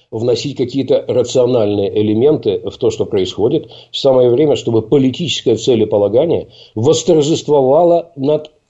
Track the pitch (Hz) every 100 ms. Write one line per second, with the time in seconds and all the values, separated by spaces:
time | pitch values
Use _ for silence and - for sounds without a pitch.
0 | _ 110 120 120 147 131 127 139 120 -
1 | - 120 113 131 120 123 104 101 98 107
2 | 107 107 139 156 110 92 98 - 120 -
3 | 98 101 90 - 110 156 - - - -
4 | 139 131 123 120 151 127 - 113 110 147
5 | 131 123 156 - 131 110 - 113 104 104
6 | 101 113 165 107 - - - 110 127 156
7 | - 160 143 165 - 147 131 147 175 170
8 | 170 139 135 151 151 _ _